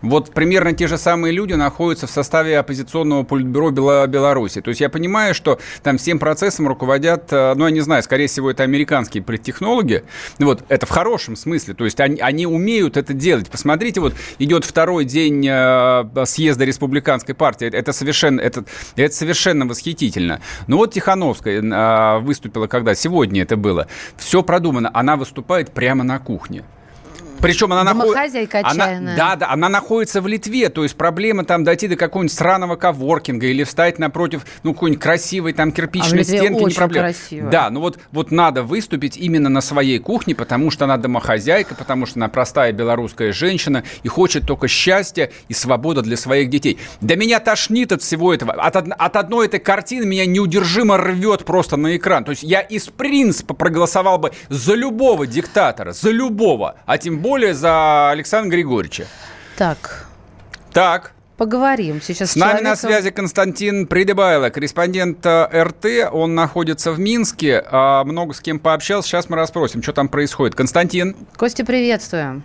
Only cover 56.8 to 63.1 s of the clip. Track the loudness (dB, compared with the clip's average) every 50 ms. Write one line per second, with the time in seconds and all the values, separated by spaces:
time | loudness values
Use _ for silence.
56.8 | -4 -2 -2 -2 0 -4 -6 -4 -2 -2 0 2 2 2 0 2 2 2 4 4
57.8 | 4 4 4 4 4 4 2 0 -2 -2 -2 0 0 2 0 0 0 0 0 -2
58.8 | -2 -4 -8 -12 -12 -12 -14 -20 -20 -20 -20 -20 -20 -20 -4 -2 -2 -2 -2 -4
59.8 | -8 -16 -14 -14 -18 -20 -20 -20 -20 -20 -20 -20 -20 -20 -20 -20 -20 -2 2 2
60.8 | 4 4 2 0 -4 -10 _ _ _ _ _ -6 -4 -2 0 0 2 2 2 0
61.8 | -2 -4 -6 -8 -8 -8 -6 -6 -4 -2 0 2 2 2 2 2 0 -2 -2 -2
62.8 | 0 0 0 0 0 -2